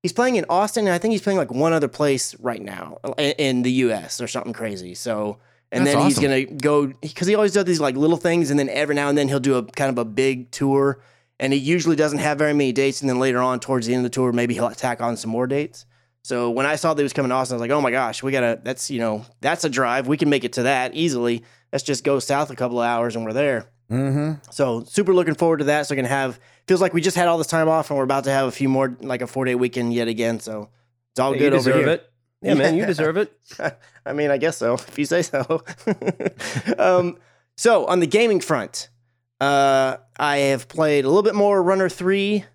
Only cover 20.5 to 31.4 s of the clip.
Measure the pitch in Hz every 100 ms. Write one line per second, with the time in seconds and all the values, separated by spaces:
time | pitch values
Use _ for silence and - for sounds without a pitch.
20.5 | - 123 135 127 156 165 127 120 117 -
21.5 | _ _ 139 - 131 143 139 - 139 147
22.5 | 127 123 120 120 120 117 113 110 120 143
23.5 | 120 - _ _ 120 139 139 151 151 -
24.5 | - 135 117 113 - 196 180 160 151 170
25.5 | 156 143 151 143 135 123 139 131 - _
26.5 | _ - 185 185 170 170 180 175 170 151
27.5 | 165 160 160 147 143 131 139 135 135 131
28.5 | - 135 131 135 120 135 127 123 131 127
29.5 | 123 127 123 117 120 117 113 117 113 113
30.5 | 107 104 _ _ _ _ - 135 135